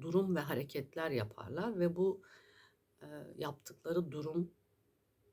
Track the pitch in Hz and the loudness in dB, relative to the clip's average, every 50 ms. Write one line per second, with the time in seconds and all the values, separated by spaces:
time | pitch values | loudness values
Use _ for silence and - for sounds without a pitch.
0 | 139 165 170 190 196 190 175 156 147 143 147 123 143 - - 147 139 - - 160 | -2 2 4 4 4 4 2 2 2 0 0 -2 -2 -2 -4 -6 -6 -4 -4 -2
1 | 160 160 139 117 107 107 - - - 98 131 170 202 240 220 180 175 170 170 175 | 0 0 2 0 0 -2 -4 -10 -8 -6 -4 -2 -2 -2 2 2 2 2 4 4
2 | 190 190 190 - - - - - - - - - - - _ _ _ _ _ - | 4 2 2 0 -6 -20 -20 -20 -20 -20 -20 -20 -20 -20 _ _ _ _ _ -18
3 | 151 151 151 147 143 - - - 156 147 143 - - - - - - 165 170 180 | -16 -12 -12 -12 -12 -10 -6 -4 -4 -4 -4 -6 -12 -18 -16 -8 -2 0 2 2
4 | 175 151 135 151 151 156 160 175 175 170 - _ _ _ _ _ _ _ _ _ | 2 0 -2 -4 -4 -2 0 0 0 0 -4 _ _ _ _ _ _ _ _ _
5 | _ _ _ _ _ _ | _ _ _ _ _ _